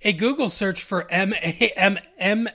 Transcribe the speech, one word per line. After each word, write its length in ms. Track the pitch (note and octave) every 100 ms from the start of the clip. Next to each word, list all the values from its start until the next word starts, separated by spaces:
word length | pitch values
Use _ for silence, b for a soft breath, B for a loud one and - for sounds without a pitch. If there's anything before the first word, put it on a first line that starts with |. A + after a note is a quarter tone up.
A 100 | G#3+
Google 360 | E3 A#3 C#4+ A3
search 320 | - G3 -
for 240 | - G3 -
M 220 | F3+ G3
A 380 | G3 E3+ - A3+ -
M, 240 | G3 F#3 - -
M 300 | F#3+ A3 A3+